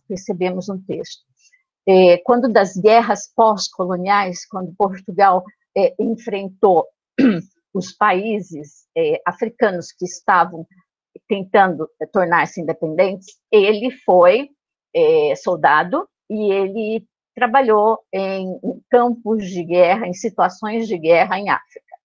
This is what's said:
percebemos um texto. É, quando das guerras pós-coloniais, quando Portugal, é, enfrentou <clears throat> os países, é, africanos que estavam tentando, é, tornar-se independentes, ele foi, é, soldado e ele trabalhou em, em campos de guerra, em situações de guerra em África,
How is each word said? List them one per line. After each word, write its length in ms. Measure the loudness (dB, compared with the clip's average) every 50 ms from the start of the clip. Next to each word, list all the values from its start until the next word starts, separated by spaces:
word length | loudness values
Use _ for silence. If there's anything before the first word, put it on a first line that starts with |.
| _
percebemos 640 | -12 -10 -10 -8 -8 -6 -4 -4 -4 -4 -6 -8 -8
um 120 | -10 -10
texto. 440 | -10 -10 -10 -10 -12 -14 -16 -20 _ _ _ _ _ _ _ _ _ _ _ _ _ 4
É, 300 | 6 6 8 6 6 4
quando 300 | 4 2 0 2 2 2
das 280 | 2 2 2 0 0
guerras 560 | 2 4 4 6 4 4 2 -2 -4 -8 -4 _
pós-coloniais, 1120 | 2 2 2 2 0 -4 -8 -8 -6 -6 -4 -4 -4 -2 0 0 0 0 -2 -6 -10 -12
quando 280 | -12 -12 -10 -10 -8 -4
Portugal, 680 | -2 -2 -2 -4 -6 -14 -6 0 2 4 4 4 2 -2 -6 -16 _ _ _ -2
é, 180 | 0 0 0 0 -2
enfrentou 880 | -4 -4 -6 -6 -8 -8 -8 -8 -8 -10 -4 _ 2 2 4 2 0 -2 _ _ _ _ _ 0
<clears throat> 540 | 2 2 2 0 -6 -12 _ _ _ _
os 200 | -8 -8 -8 -8
países, 960 | -4 -2 0 0 0 0 -2 -4 -6 -6 -8 -10 -14 -16 -16 -18 _ _ _ _ -4
é, 240 | -2 -2 -2 -2 -4 -4
africanos 680 | -6 -6 -6 -8 -8 -4 -2 -2 -2 -2 -4 -10 -12
que 120 | -12 -10 -10
estavam 600 | -10 -10 -6 _ 0 2 2 2 0 -4 -12 -18 -18 _ _ _ _ _ _ _ _ -20 -14 _ -8
tentando, 600 | -6 -6 -4 0 2 4 4 2 0 -4 -8 -12 _ -12
é, 60 | -10
tornar-se 540 | -4 -2 -2 0 0 0 0 0 -2 -6 -8
independentes, 760 | -8 -8 -8 -6 -8 -4 0 0 0 0 -2 -8 -14 -20 -20 _ _ _
ele 380 | 2 4 4 2 0 0 -4 -6
foi, 600 | -8 -6 _ 2 4 6 6 6 4 2 0 -6 _ _ _ _ _ _ _ _ -2
é, 400 | 0 2 2 2 2 2 0 -2
soldado 720 | -4 -4 -6 -2 0 2 2 2 2 0 0 -4 -6 -6 -8 _ _ _ -10
e 240 | -8 -4 -2 -2
ele 540 | 0 -2 -2 -4 -6 -6 -6 -6 -6 -8 -8 _ _ _ _ _ _
trabalhou 680 | -4 -2 0 0 2 2 2 2 2 2 2 0 -2 _ _
em, 460 | -8 -6 -6 -6 -6 -6 -8 -8 -10 -10 -8
em 180 | -10 -10 -10 -2 0
campos 580 | 2 2 2 2 -2 -4 -4 -4 -4 -4 -4 -6
de 140 | -8 -8
guerra, 460 | -6 0 2 4 4 4 2 0 -4 -6
em 60 | -8
situações 720 | -8 -8 -6 -2 -2 -2 -2 -2 -6 -8 -6 -6 -6 -6 -6
de 100 | -6 -2
guerra 400 | 0 2 2 2 2 0 -2 -4
em 120 | -2 -2
África, 460 | -4 -4 -4 _ -20 -20 _ _ -20 -16 _